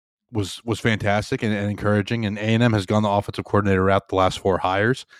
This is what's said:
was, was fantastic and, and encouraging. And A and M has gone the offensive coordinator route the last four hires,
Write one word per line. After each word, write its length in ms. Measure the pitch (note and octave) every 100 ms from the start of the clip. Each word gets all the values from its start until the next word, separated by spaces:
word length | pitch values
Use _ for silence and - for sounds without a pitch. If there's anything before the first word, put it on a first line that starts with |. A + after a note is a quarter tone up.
| _ _ _
was, 280 | A2 F#2+ -
was 160 | A#2 G#2+
fantastic 640 | A#2 G#2 G#2 G#2 G#2 -
and, 100 | A2+
and 160 | G#2 G2+
encouraging. 560 | G2 G2+ G#2 G2+ A#2 G#2+
And 100 | G#2
A 60 |
and 220 | G#2+ A2+
M 80 | A#2+
has 120 | G#2+
gone 200 | F#2 G#2+
the 40 | G#2+
offensive 360 | G2+ - -
coordinator 400 | - G#2 G2+ F#2+
route 240 | F#2+ G2 -
the 80 | F#2+
last 240 | F#2 -
four 180 | G2+ F2
hires, 480 | F#2 F#2+ A2 C3+ - -